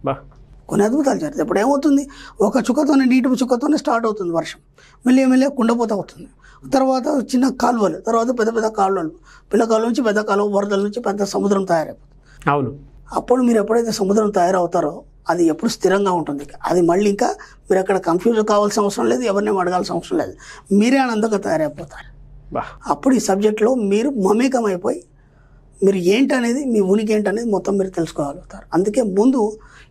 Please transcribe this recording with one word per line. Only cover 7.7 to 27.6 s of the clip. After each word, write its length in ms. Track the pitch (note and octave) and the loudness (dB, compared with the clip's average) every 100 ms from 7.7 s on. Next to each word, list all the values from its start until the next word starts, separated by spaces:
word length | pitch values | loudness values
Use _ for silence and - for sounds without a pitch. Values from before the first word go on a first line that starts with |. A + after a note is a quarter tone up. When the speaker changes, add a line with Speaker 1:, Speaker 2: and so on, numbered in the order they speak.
| A#3 F#3+ D#3 | 2 0 -2
Speaker 2:
తర్వాత 300 | A3+ A3+ A#3 A#3+ | -2 0 0 0
పెద్ద 160 | A3 A3+ | 0 0
పెద్ద 120 | A3 | -2
కాలువలు, 440 | A3 F#3+ G3 D#3 - - - - | 0 0 0 -4 -10 -20 -20 -2
పిల్ల 100 | G#3+ | 0
కాలువ 240 | A3+ A3 A#3 | 2 2 0
నుంచి 160 | A#3+ | 0
పెద్ద 160 | A3+ G#3 | 0 0
కాలువ, 380 | G#3+ G3+ G#3 G3+ | 0 0 0 0
వరదల 220 | G3+ G3 | 0 -2
నుంచి 220 | G#3 A#3+ | -2 -4
పెద్ద 220 | G#3 G3+ | -4 -4
సముద్రం 420 | G3 F#3+ G3+ G3 F#3+ | -4 -2 0 0 0
తయారైపోతుంది. 840 | E3 D3 - - - _ - D3 | -2 -2 -10 -20 -20 _ -6 -2
Speaker 1:
అవును. 300 | C#3+ B2+ - - - - | 0 -2 -8 -18 -20 -8
Speaker 2:
అప్పుడు 280 | - - B3+ | -4 0 2
మీరు 180 | A#3+ A3+ | 2 2
ఎప్పుడైతే 320 | G3+ A#3 A#3 | 2 0 0
సముద్రం 380 | - F#3+ G#3+ G#3 | -2 0 2 2
తయారవుతారో 760 | F#3+ F3 F#3 E3+ F3 D3 G3+ - - - | 2 2 2 0 -2 -4 -6 -18 -12 -4
అది 160 | F3 E3 | 0 0
ఎప్పుడు 240 | - A3+ | 0 -4
స్థిరంగా 400 | - F#3 F#3+ G3 | 0 0 2 0
ఉంటుంది. 360 | F3 D3+ C#3+ C#3+ - F3 | 0 -2 -8 -10 -8 -2
అది 160 | F3+ | 2
మళ్ళీ 280 | E3+ F3+ G#3 | 2 2 2
ఇంకా 180 | G3+ B3 G4+ - - | 0 -2 -4 -12 -12
మీరు 240 | - F#3+ | -2 0
అక్కడ 180 | F#3 F#3+ | 0 -2
కన్ఫ్యూజ్ 420 | E3+ F3 A#3 A3 G#3+ | 0 0 0 0 2
కావాల్సిన 340 | G#3 G#3 G#3 | 2 0 0
అవసరం 240 | G3+ A#3 A3+ | -2 -2 -2
లేదు, 160 | B3+ | 0
ఎవరిని 380 | A#3 G3 G#3 G3 | 0 -2 0 0
అడగాల్సిన 340 | F3+ F3+ - | 0 -2 -2
అవసరం 240 | E3+ - E3 | -6 -4 -4
లేదు, 160 | C#3+ - - - - | -4 -10 -20 -14 0
మీరే 240 | G3 A#3 C4+ | 2 4 2
ఆనందంగా 400 | B3+ G#3+ A3 G3+ | 2 0 0 -2
తయారైపోతారు. 680 | G3+ F#3+ G3+ - E3 - - - - - - | -2 -2 -2 -6 -16 -18 -20 -20 -20 -20 -10
Speaker 1:
బా. 100 | A#2 - - - | -8 -8 -8 -6
Speaker 2:
అప్పుడు 280 | - C4+ B3+ | -2 2 2
ఈ 40 | |
సబ్జెక్ట్లో 560 | - G3 G#3+ G#3+ A3 B3+ | 2 0 0 2 0 0
మీరు 340 | G3 G#3 C#4 | 0 0 -2
మమేకం 560 | C4 F#3+ G#3+ C4+ C4 G#3+ | -2 0 2 2 0 -2
అయిపోయి 380 | F3+ G#3+ D#4 - _ _ _ _ - _ - | -2 -4 -6 -10 _ _ _ _ -20 _ -2
మీరు 140 | G3 F#3+ | 0 2
ఏంటనేది, 680 | F3 A3 C#4 C4 A#3 C4 C4+ | 2 2 2 2 0 -2 0
మీ 140 | A3 | 0
ఉనికి 340 | F#3 G#3 G#3+ | 2 2 2
ఏంటనేది 360 | G#3+ G3+ G#3 A#3+ | 0 0 -2 -2
మొత్తం 280 | F#3+ | -2